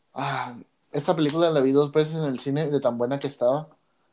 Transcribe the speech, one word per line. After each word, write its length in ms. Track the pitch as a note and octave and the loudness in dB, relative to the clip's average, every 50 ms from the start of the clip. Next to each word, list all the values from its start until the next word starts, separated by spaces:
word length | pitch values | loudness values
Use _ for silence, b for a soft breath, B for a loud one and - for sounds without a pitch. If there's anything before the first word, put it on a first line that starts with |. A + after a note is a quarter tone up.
| _ _ | _ _
ah, 420 | - - C#3 C#3 C3+ C3 B2 B2 A#2+ - - - _ _ _ _ | -10 -8 -6 -4 -4 -4 -6 -8 -10 -14 -18 -20 _ _ _ _
esta 220 | - D3 C#3+ F#3 F3 | -6 -2 -2 0 0
película 340 | D#3+ D3+ C#3+ D3+ E3 E3+ E3 | 2 0 0 2 2 2 2
la 100 | D#3+ C#3+ | 4 4
vi 120 | C3 C3+ | 2 4
dos 200 | C3+ C#3+ D3 C#3+ | 4 4 2 4
veces 240 | C#3+ D#3 D3+ D#3 D#3+ | 2 2 2 2 -2
en 80 | D#3+ D#3 | -4 -4
el 140 | C#3 B2+ A#2+ | -4 -4 -4
cine 280 | - C#3+ C#3 D3+ D#3+ D3 | -4 -2 -2 -2 0 0
de 120 | D3 C3+ | 0 0
tan 180 | C#3 A#2+ A#2+ A#2 | 2 0 0 0
buena 200 | A#2+ B2 C#3 C#3 | -2 -2 -2 -4
que 80 | D3 | -4
estaba, 420 | C#3 - - B2 B2 C3+ D3+ D#3 - _ _ _ _ _ _ _ _ | -8 -4 0 2 2 2 0 -2 -8 _ _ _ _ _ _ _ _